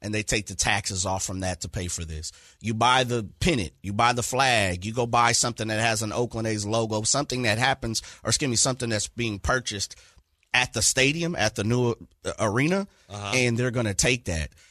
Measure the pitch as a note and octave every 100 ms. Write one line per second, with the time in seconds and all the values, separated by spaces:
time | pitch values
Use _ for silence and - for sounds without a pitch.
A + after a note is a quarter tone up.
0 | G#2 G#2+ G#2+ A2+ F#2+ F#2+ A#2+ G2+ - G2
1 | F#2 F#2+ - F#2+ F#2 F2+ F2+ - F2+ -
2 | E2 D#2 D#2 - - _ A2 A2 A#2+ C3
3 | B2+ A#2+ G2+ - F#3 C#3 D#2+ - F#2+ G2+
4 | A#2+ B2 A2 B2+ C3+ A#2 G2 F2 G2+ A#2
5 | A#2+ A#2+ A#2 A#2 B2 A#2 A2 G#2+ A#2 A2
6 | G#2+ F2+ A#2+ A2+ A2+ A2 G2+ A2+ A2+ A2
7 | G#2+ C3+ D3 B2+ A#2+ G#2+ C3 C3+ A#2 A2
8 | - - - - C#3+ A2+ C3+ B2+ A#2 G#2
9 | - - A#2 G2+ - B2+ - G2+ - -
10 | - _ _ _ _ B2 B2+ A#2 - -
11 | C3+ D#3+ E3 F3+ G#2+ - G#2 B2 A#2+ -
12 | - _ - - G#2+ A2 D3+ G3 G3+ _
13 | - G2+ G2+ B2 B2 A#2 B2+ A#2+ G#2+ G2
14 | - B2+ - E2 C#2 - -